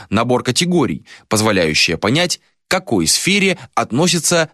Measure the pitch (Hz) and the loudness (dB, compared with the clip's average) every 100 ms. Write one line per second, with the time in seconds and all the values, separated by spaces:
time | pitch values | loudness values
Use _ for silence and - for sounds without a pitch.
0 | - 101 120 123 123 123 180 175 113 71 | -4 -2 2 0 0 -2 0 2 0 -4
1 | - - - 104 110 98 87 78 - - | -10 -18 -4 0 2 2 2 2 0 0
2 | 98 147 175 - _ _ - 185 190 104 | 0 0 -2 -4 _ _ -6 -4 0 0
3 | 80 - - 202 190 180 - - 117 120 | 2 0 2 2 2 -2 -4 -4 -2 0
4 | 175 175 - 175 156 | 0 0 0 0 0